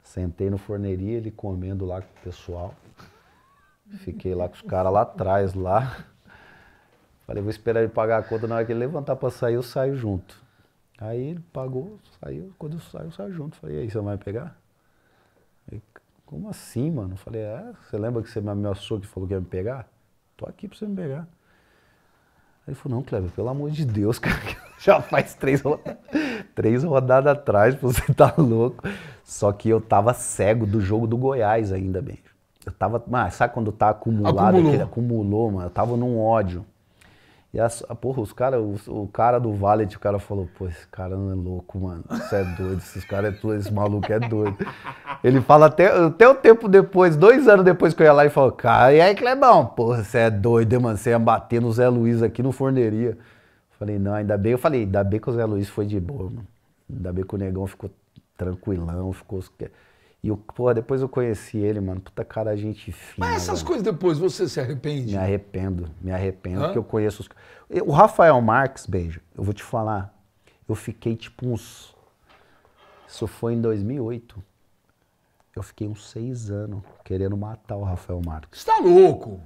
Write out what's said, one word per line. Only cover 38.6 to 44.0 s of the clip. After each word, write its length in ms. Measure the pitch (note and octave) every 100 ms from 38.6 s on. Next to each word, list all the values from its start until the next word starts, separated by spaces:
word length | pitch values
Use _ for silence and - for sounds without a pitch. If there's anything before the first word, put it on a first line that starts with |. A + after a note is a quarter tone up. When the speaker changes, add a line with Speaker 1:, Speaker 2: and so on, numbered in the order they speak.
Speaker 1:
o, 140 | G#2+ G2 -
o 200 | G#2+ G2+
cara 300 | - A2+ B2
do 140 | A#2+
Valet, 420 | G#2 G2 G#2+ G#2 -
o 20 |
cara 180 | G#2 G2+
falou, 280 | - G2+ F2 -
"Pô, 80 | F#2
esse 180 | E2 -
cara 280 | - F#2 F#2+
não 140 | G2
é 40 |
louco, 440 | F#2+ F2+ F2+ - F#2+
mano. 260 | F#2+ E2+ -
Isso 240 | - -
é 100 | C3
doido, 320 | F#2 E2+ F#2 F#2
esses 280 | - G2 -
cara 220 | G2 G#2
é 40 |
tudo, 220 | F#2+ A2
esse 180 | G#2+ G2+
maluco 400 | G#2 G#2 G2+